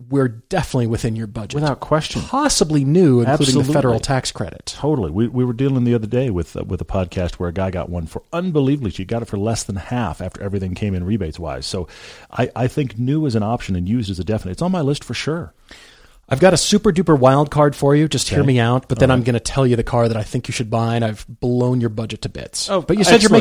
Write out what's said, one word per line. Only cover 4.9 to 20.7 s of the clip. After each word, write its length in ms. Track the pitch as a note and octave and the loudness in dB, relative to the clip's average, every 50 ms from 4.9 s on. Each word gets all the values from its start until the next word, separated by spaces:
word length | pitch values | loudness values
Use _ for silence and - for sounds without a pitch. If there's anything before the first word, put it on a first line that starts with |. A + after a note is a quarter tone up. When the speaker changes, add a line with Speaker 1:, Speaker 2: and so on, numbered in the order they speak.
| D#3 C3 G2+ - D#2+ | 0 0 -2 -2 0
Speaker 2:
We, 160 | G2 A#2 A#2 | 0 -2 0
we 160 | A#2 B2 B2 | 0 0 -2
were 80 | B2+ A#2+ | 0 0
dealing 320 | A2+ C3+ C#3 C3+ B2+ A#2+ | 0 0 0 2 2 2
the 100 | A#2+ A#2+ | 2 2
other 140 | A#2 A2 G#2 | 2 0 -2
day 200 | A2+ B2 C3+ C3 | -2 -2 0 0
with, 260 | G2 F2 E2+ - - | -2 -2 -4 -4 -6
uh, 80 | F2 F2 | -8 -6
with 160 | F#2+ G2 F2 | -6 -6 -6
a 40 | F2 | -6
podcast 500 | - - G2 F#2 E2+ - G2 F2+ E2+ - | -4 -2 -2 -2 -2 -4 -4 -4 -4 -4
where 140 | - F2+ F2 | -4 -6 -6
a 40 | E2 | -4
guy 180 | F#2+ F#2+ F#2+ | -4 -4 -4
got 180 | F#2 F2+ - - | -4 -6 -6 -6
one 180 | F2 F2 E2 | -6 -6 -8
for 180 | E2 - - - _ - | -8 -10 -12 -12 _ -6
unbelievably 580 | E3+ F3+ F#3 D#3+ D3+ C#3 C3 C#3+ D3 C3 G2 | -4 -4 0 0 2 2 2 0 0 -2 -4
cheap. 160 | - - F#2 F2+ | -6 -6 -6 -6
Got 140 | A2+ A#2 A#2 | -6 -6 -4
it 60 | - | -4
for 100 | - G2+ | -4 -4
less 240 | G2 A2 A#2 A2+ - | -2 -2 -2 -4 -6
than 140 | - G2+ | -6 -8
half 440 | F#2+ - - B2 B2 A#2 F2 - - | -8 -8 -6 -4 -4 -4 -4 -6 -8
after 220 | F2 F#2 - - G2+ | -10 -10 -10 -10 -8
everything 320 | G2+ F#2+ G2 F#2+ F#2 F2 | -6 -4 -4 -4 -4 -4
came 200 | E2+ G#2+ G#2 F#2+ | -4 -4 -2 -2
in 80 | F2+ F2 | -2 -2
rebates-wise. 600 | F2+ G#2+ A2 F#2 D#2+ D2+ - E2+ D2+ C2+ C2 - | -2 -2 -2 -2 -4 -8 -8 -8 -8 -8 -8 -8
So 200 | - - G2 F2 - - - - - - - - - - | -8 -6 -8 -8 -8 -12 -18 -20 -20 -20 -20 -20 -8 -4
I, 180 | - B2 A#2+ - | -4 -4 -4 -2
I 100 | - A#2+ | -2 -4
think 320 | B2+ - - D3 A#2+ G#2 G#2+ | -2 -2 -2 -4 -4 -4 -4
new 260 | B2 B2+ C#3+ D#3+ D#3 | -2 -2 0 0 0
is 100 | C#3+ A2 | 0 0
an 60 | A2+ G#2 | 0 0
option 300 | G#2 A#2 A#2+ - - G2 | 0 -2 -4 -4 -4 -4
and 120 | F2 F2 F2+ | -2 -2 0
used 220 | A2 B2+ A2+ G2 | -2 -2 -2 -4
is 80 | G2 E2+ | -4 -4
a 60 | F2+ | -4
definite. 280 | D#2+ G#2+ G#2 - F#2 F2+ | -4 -4 -4 -4 -6 -6
It's 100 | - E3 | -4 -2
on 100 | F3+ G3 | -2 0
my 80 | G#3 D3 | 0 0
list 220 | C3+ D3 - - | 0 -2 -2 -6
for 100 | - B2 | -8 -10
sure. 400 | - - - D3+ F3 D#3 - - _ _ - - - - - - - - - _ _ _ - | -6 -4 -4 -4 -4 -6 -10 -14 _ _ -20 -20 -20 -20 -20 -20 -20 -20 -20 _ _ _ -4
Speaker 1:
I've 120 | - C3+ | 2 4
got 140 | F3+ F#3+ F3 | 6 6 6
a 20 | |
super 340 | D3 - - G#3 G#3 - G#3+ | 4 4 2 2 4 4 4
duper 280 | E3+ E3 F#3 F3 D#3+ C3+ | 2 4 4 4 4 6
wild 320 | B2 C3 C3+ C#3+ D3+ C#3+ | 6 6 6 6 4 2
card 260 | - D3 D3 D3 C#3 | 4 4 4 4 2
for 180 | - - C#3 C#3+ | 2 2 4 4
you. 140 | D3 D#3 D3+ | 4 4 2
Just 200 | - C3 - - | 0 -2 -2 0
hear 80 | - - | 2 2
Speaker 2:
Okay. 60 | C#3+ | 4
Speaker 1:
me 120 | - B2+ B2 | 4 4 4
out. 280 | A#2 A#2 B2 C3 - - | 4 4 2 2 0 -2
But 100 | B2 - | 0 2
then 120 | - B2+ | 4 4
Speaker 2:
All 40 | C3 | 4
right. 40 | B2+ | 4
Speaker 1:
I'm 40 | A#2 | 2
gonna 160 | B2 A#2+ A2+ | 2 0 0
tell 260 | - - - C#3 C3+ | -2 -2 0 2 2
you 100 | B2+ A#2+ | 2 2
the 60 | A#2 A2+ | 2 0
car 240 | - - A#2+ A#2 A#2 | 0 0 2 2 2
that 80 | A2+ | 0
I 60 | A2+ A2+ | -2 -4
think 260 | - - C3 - - | -4 -6 -6 -6 -6
you 40 | A#2 | -6
should 180 | - B2+ A2 | -6 -4 -2